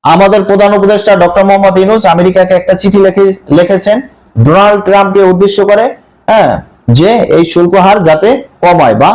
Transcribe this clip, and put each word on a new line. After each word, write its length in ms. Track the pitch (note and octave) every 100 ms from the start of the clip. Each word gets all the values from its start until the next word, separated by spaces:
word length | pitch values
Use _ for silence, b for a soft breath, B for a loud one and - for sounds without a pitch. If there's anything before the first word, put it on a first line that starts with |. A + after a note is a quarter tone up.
আমাদের 380 | C#3+ E3+ G3 G#3 F#3+
প্রধান 220 | G3 G3+
উপদেষ্টা 380 | G#3 G3 G#3 G#3+ F#3+
ডক্টর 200 | F3 F#3+ G3
মোহাম্মদ 300 | G3 G3 F#3
ইউনূস 260 | F#3+ A3 G3
আমেরিকাকে 400 | E3 F3+ F#3 F#3 F3+
একটা 140 | F3+ F#3
চিঠি 180 | G3+ G3+ F#3+
লিখে, 200 | F#3+ G3 F#3+ - D3
লিখেছেন 400 | F3 F#3+ G3+ G#3+ - _ _ - A#2+
ডোনাল্ড 340 | F3+ G3+ G#3 F#3
ট্রাম্পকে 340 | G3 G3 G3 F#3+
উদ্দেশ্য 260 | F3+ G3 G3+ G3+
করে, 200 | G#3 B3 - _ _ -
হ্যাঁ, 240 | A3 D3+ G2+ - _ - A#2+
যে 120 | F#3 A#3 - D#3+
এই 60 | E3
শুল্ক 200 | F3 F3 F#3+ F#3
হার 120 | G#3 E3
যাতে 220 | D#3 G#3 C4+ - _
কমায় 340 | F3 E3+ C3 G#2+
বা 80 | D3+